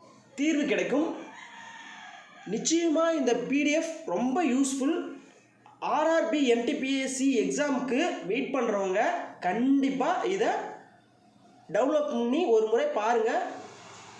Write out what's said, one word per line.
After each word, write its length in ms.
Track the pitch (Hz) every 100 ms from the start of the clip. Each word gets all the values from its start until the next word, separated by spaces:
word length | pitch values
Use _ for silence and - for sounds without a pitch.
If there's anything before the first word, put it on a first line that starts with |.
| - - -
தீர்வு 300 | - 294 294
கிடைக்கும். 500 | 254 196 175 269 320 - - - - - - - - - - - - - -
நிச்சயமா 600 | 220 - 330 339 311 330
இந்த 220 | 330 254
பி 280 | 233 247 277
டி 80 | 294
எஃப் 240 | 302 320 - -
ரொம்ப 380 | 180 247 330
யூஸ்ஃபுல். 720 | 311 254 269 269 269 349 - - - - _ _ - -
ஆர் 260 | 170 254 311
ஆர் 220 | 330 -
பி 180 | 302 254
என் 180 | 240
டி 100 | 240
பி 240 | 254 262 269
எஸ் 180 | 262 -
சி 220 | 269 240
எக்ஸாமுக்கு 880 | 190 - 294 254 - 240 349 - 170
வெயிட் 280 | 240 220
பண்றவங்க 460 | 277 233 208 190 190 233 - - -
கண்டிப்பா 840 | 180 214 262 277 269 - 285 370
இதை 260 | 359 - 262 392 - - - - _ _ _ - - - -
டவுன்லோட் 380 | 190 269 302 277
பண்ணி 340 | 233 240 285
ஒரு 220 | 359 220 220
முறை 200 | 233 294
பாருங்க. 560 | 233 214 240 220 311 381 - - - - - - -